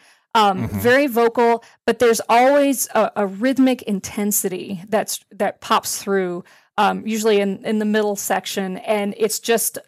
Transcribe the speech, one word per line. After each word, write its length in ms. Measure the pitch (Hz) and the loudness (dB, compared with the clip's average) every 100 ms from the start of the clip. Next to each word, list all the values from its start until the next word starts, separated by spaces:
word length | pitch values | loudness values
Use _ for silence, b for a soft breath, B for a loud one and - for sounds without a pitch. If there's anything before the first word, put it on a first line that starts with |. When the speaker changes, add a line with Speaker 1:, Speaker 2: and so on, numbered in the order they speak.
| b b _ | b b _
Speaker 1:
Um, 340 | 226 208 190 - | 4 4 2 -2
Speaker 2:
Mm-hmm. 100 | 202 | -2
Speaker 1:
very 280 | 233 254 285 | 2 4 2
vocal, 540 | 226 233 233 233 233 B B - | 2 2 2 2 2 B B -4
but 140 | 226 | 2
there's 220 | 240 226 - | 2 2 2
always 580 | 233 254 285 277 254 - - | 4 6 4 4 0 -2 0
a, 160 | 202 - | 0 0
a 80 | 202 | -4
rhythmic 540 | 190 247 269 262 247 | -2 0 2 2 2
intensity 1000 | - 202 - - 208 208 196 185 - 196 208 | -4 -6 -6 -4 -2 -2 -4 -6 -8 -10 -4
that's, 320 | 208 190 - - | -4 -2 -8 -12
that 280 | 196 202 - | -6 -4 -4
pops 420 | - 220 - - | -2 -2 -2 -6
through, 440 | - 196 185 175 b b b - | -2 -2 -2 -6 b b b -2
um, 280 | 196 185 208 | 0 0 -4
usually 360 | 220 220 202 | -2 2 2
in, 240 | 202 190 - | 0 -2 -4
in 140 | 214 | -2
the 60 | 214 | 0
middle 300 | 214 208 202 | 0 0 -2
section. 600 | - 190 - - 190 185 | -2 -4 -4 -6 -6 -6
And 360 | - 214 202 - | -4 -2 -4 -2
it's 220 | 208 - | -4 -2
just, 380 | - 226 - - | -2 -2 -2 -8